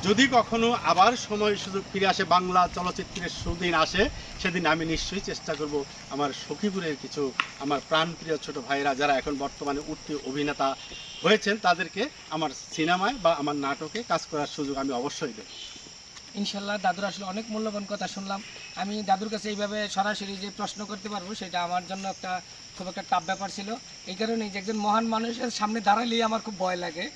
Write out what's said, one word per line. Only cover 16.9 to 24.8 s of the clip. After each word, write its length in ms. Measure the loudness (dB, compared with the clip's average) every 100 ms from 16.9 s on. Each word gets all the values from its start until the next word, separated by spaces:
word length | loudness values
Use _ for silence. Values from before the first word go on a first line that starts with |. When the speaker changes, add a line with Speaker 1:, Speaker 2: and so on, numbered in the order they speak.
| 0 -2
Speaker 2:
আসলে 160 | -4 -6
অনেক 120 | -6 -4
মূল্যবান 320 | -4 -2 -4 -6
কথা 160 | -6 -6 -6
শুনলাম। 240 | -6 -6 -6 -16 -14 -6
আমি 140 | -4 -2 2
দাদুর 200 | 2 2
কাছে 140 | -4 -4
এইভাবে 240 | -2 -2 -2 -2 0
সরাসরি 380 | 0 0 -4 -6
যে 60 | -8 -6
প্রশ্ন 200 | -6 -4 -8
করতে 160 | -6 -4
পারবো, 180 | -6 -6 -8
সেটা 160 | -4 -2 0
আমার 160 | 0 -2
জন্য 140 | -6 -4
একটা 180 | -6 -4 -4 -6 -18 -18 -10
খুব 100 | -8
একটা 120 | -6 0
টাফ 120 | 0 2
ব্যাপার 200 | -2 -4 -6
ছিল। 120 | -6 -8 -10 -16 -10
এই 60 | -2
কারণেই 300 | 0 0 -2
যে 40 | -4
একজন 160 | -4 0